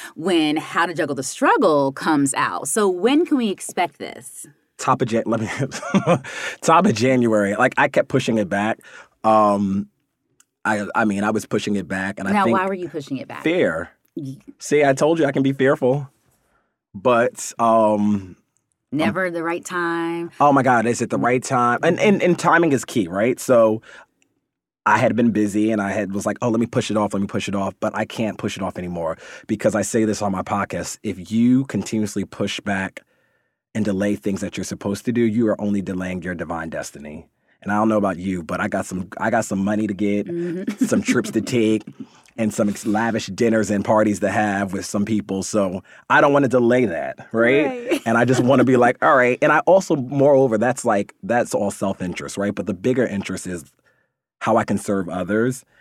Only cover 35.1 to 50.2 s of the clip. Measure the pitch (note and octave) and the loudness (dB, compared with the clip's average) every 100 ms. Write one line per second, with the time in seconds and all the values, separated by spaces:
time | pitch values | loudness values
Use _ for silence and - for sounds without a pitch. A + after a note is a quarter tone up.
35.1 | A#2+ A#2 G#2+ A2 G2+ G#2 G2+ F#2 F#2 F#2 | 0 2 2 0 0 -2 -2 -4 -6 -6
36.1 | F#2 F2 E2+ E2+ E2+ D#2+ D2 C#2 D2 D2 | -6 -6 -8 -6 -8 -8 -8 -10 -14 -16
37.1 | D2+ - _ _ _ G2 G#2 A2 G#2+ G2 | -16 -18 _ _ _ -4 0 2 2 0
38.1 | E2+ F#2 F#2 E2 F2+ G2 G2 F#2 F#2 F2+ | -2 -4 -6 -6 -6 -4 -4 -6 -8 -10
39.1 | - A2 A#2 A2 G2 G2 G#2+ G#2+ F#2+ G#2 | -6 -2 0 -2 -2 -2 -2 -2 -2 -2
40.1 | G#2 - E3+ F3 E3+ G3+ G3+ - G2+ G2+ | -2 -4 -6 -6 -6 -6 -4 0 0 0
41.1 | B2 G2+ A2 G2+ B2 A2 A2 - - - | -2 -2 -4 -2 0 2 0 -4 -18 -18
42.1 | _ _ - A2 G2+ G#2 G2 A#2 G#2+ A#2 | _ _ -4 -4 0 -2 -2 -4 -2 -2
43.1 | A2 - F#2 A#2+ A2 G2+ G#2 G2 A2 G#2+ | -4 -4 -2 2 2 2 0 2 2 2
44.1 | G2 G2+ G2+ G#2+ G2 G2+ F#2+ - G#2 G2+ | 2 0 0 0 0 -2 -6 -6 -4 -2
45.1 | G#2+ G2 F#2+ F#2 G#2+ G2 F#2 - - - | -2 -2 -6 -2 0 0 -2 -12 -12 2
46.1 | C#3 D3 C#3+ C#3 B2+ A#2 B2+ A#2 D#2+ C2+ | 4 6 4 4 4 4 4 2 -2 -6
47.1 | - - A2+ A#2 C#3 - - - D4+ - | -10 -4 2 4 4 2 -2 -4 -2 0
48.1 | A2+ B2 C3 B2 C3 A#2+ B2 A#2+ B2+ D#3 | 2 2 2 4 4 6 6 4 4 4
49.1 | C#3 B2 B2 D3+ D3+ - F#3+ F#3 D#3 B2+ | 4 4 2 2 4 6 4 4 -2 -2
50.1 | C#3+ | 2